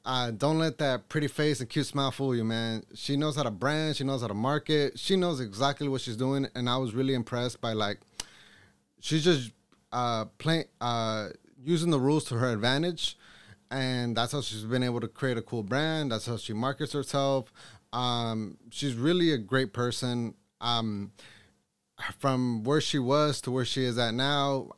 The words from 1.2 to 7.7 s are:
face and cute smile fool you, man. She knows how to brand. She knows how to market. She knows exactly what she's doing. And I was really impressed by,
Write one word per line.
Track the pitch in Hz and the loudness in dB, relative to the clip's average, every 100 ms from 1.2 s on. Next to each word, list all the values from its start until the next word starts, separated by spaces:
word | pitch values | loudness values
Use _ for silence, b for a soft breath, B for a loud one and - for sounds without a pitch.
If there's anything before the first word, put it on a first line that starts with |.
| 143 | -2
face | - 151 131 | 0 0 0
and | 127 | -2
cute | 156 131 | -2 0
smile | 147 135 | 0 -2
fool | - 135 120 | 0 0 2
you, | |
man. | 110 113 113 113 - | 0 0 -2 -4 -8
She | - - 139 | -10 -4 0
knows | 151 147 | 0 0
how | |
to | 127 | -2
brand. | 98 135 151 156 143 | 0 0 2 0 0
She | |
knows | 135 135 | -2 -2
how | 117 | -2
to | |
market. | 104 123 147 147 151 143 - | 0 0 0 2 2 2 -2
She | - 190 | 2 2
knows | 175 143 | 2 0
exactly | 117 98 139 139 143 | -6 2 0 2 -2
what | 135 | -2
she's | 127 110 | -4 -2
doing. | 127 139 139 123 | 0 0 -2 -2
And | 123 | 0
I | 127 | 0
was | 127 | 0
really | 110 135 | 0 0
impressed | 131 113 123 123 - | 0 0 -2 -2 -4
by, | 117 | -4